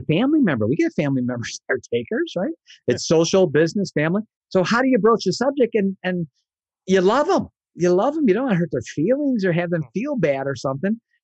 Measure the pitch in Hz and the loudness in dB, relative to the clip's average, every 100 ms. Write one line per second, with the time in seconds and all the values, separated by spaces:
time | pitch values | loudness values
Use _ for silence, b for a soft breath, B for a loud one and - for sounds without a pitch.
0 | - 156 269 311 226 123 104 156 330 - | 0 0 2 2 2 2 0 0 -2 0
1 | 143 135 123 123 107 - - 131 - 117 | -2 0 -2 -6 -8 -10 -6 -6 -4 -6
2 | 123 226 339 175 220 330 B B - 123 | -4 -6 -4 -4 -6 -8 B B -4 -4
3 | - 160 165 190 180 143 165 208 185 - | 0 0 2 2 2 2 0 0 -4 -2
4 | 151 196 220 _ _ 190 170 226 262 247 | -2 -2 -6 _ _ -2 0 2 2 2
5 | 208 220 190 175 262 285 226 220 196 190 | 4 2 0 -2 -2 0 0 0 -2 -4
6 | 185 180 165 _ _ _ _ _ - 190 | -6 -4 -6 _ _ _ _ _ 0 2
7 | 180 240 302 349 - _ _ - 175 180 | 4 2 2 0 -2 _ _ -2 2 2
8 | 240 311 277 190 269 180 170 139 - - | 2 2 2 2 2 0 0 -4 -6 -2
9 | 170 269 294 247 190 165 175 170 151 185 | 0 2 0 0 0 0 0 -2 -4 -6
10 | 277 277 160 135 139 135 139 139 196 233 | -4 -2 0 0 -2 -4 -4 -4 -4 -4
11 | _ _ | _ _